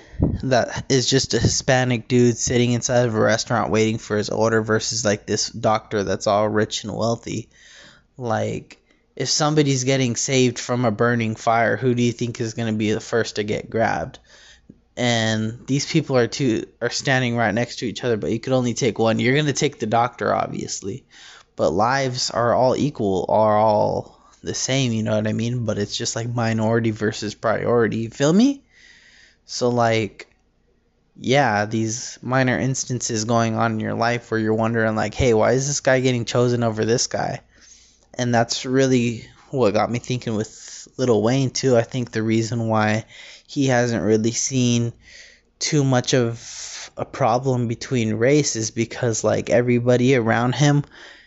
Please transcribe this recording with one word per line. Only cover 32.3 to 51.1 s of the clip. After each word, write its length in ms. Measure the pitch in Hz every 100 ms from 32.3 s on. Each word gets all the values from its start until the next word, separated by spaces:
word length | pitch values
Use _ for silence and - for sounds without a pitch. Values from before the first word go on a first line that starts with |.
| 131 127 110
instances 680 | 120 131 - 123 - 113 110
going 300 | 120 113 110
on 180 | 113
in 60 | 110
your 160 | 107 107
life 340 | 113 120 -
where 100 | 113
you're 140 | 110
wondering, 420 | 110 113 117 110 110
like, 180 | 104
"Hey, 200 | 95 131
why 200 | 110 110
is 140 | 123 135
this 120 | 143
guy 220 | - 131
getting 240 | 127 123 117
chosen 380 | 127 123 120
over 220 | 117 107 110
this 220 | 123 -
guy?" 340 | - - - - _ - - _ _ _
And 220 | - 123 120
that's 300 | 117 - 135
really 600 | 131 135 127 120 110 - - -
what 240 | 139 113
got 160 | 104 104
me 100 | 117
thinking 360 | - 127 123 107
with 520 | 110 - - - - -
Lil 240 | 127 110
Wayne, 300 | 107 135 135
too. 260 | - 131 120
I 60 |
think 280 | 113 135 117
the 100 | 113
reason 460 | 110 110 113 117 113
why 380 | 110 107 107 - - - - -
he 200 | - 135
hasn't 360 | 120 123 117
really 280 | 87 110 110
seen 640 | 117 - 131 123 120 117 - - - - _ _ _
too 260 | - 151
much 300 | 139 127 -
of 800 | 135 117 117 - - - - - -
a 80 | -
problem 640 | - 131 120 135 127 117
between 460 | 117 - 127 110
race 420 | 107 120 151 143 117
is 160 | 110
because, 520 | - 113 - 123 107
like, 260 | 107 107 101
everybody 640 | 120 123 120 120 123 123 135
around 380 | 113 113 117
him 300 | 107 147 143 143 - -